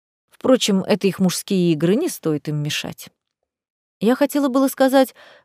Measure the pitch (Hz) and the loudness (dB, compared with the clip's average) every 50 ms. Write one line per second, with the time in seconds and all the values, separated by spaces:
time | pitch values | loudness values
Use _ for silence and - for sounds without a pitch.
0 | _ _ _ _ _ _ _ _ - - 262 226 - - 196 190 - - 208 196 | _ _ _ _ _ _ _ _ 2 2 2 2 2 0 0 0 0 0 -2 0
1 | - 196 170 - 190 180 - - - - 202 185 180 175 165 147 165 170 202 262 | 0 -2 -2 0 0 0 -2 -2 -4 -2 0 0 2 2 2 2 2 0 0 0
2 | 349 311 - - - 160 151 147 - 156 151 147 147 147 - - - - 165 - | -2 -4 -6 -6 -6 -4 -4 -4 -4 -6 -6 -6 -4 -6 -6 -6 -8 -10 -14 -16
3 | - - _ _ _ _ _ _ _ _ _ _ _ _ _ _ _ _ _ - | -20 -20 _ _ _ _ _ _ _ _ _ _ _ _ _ _ _ _ _ -4
4 | 190 220 254 - 294 269 - 294 277 277 240 269 269 262 - - 269 262 254 269 | 0 0 0 2 0 -2 0 0 -2 0 0 2 0 0 2 2 2 4 4 4
5 | 262 - - - - - - - | 2 2 -2 -18 -20 -20 -20 -20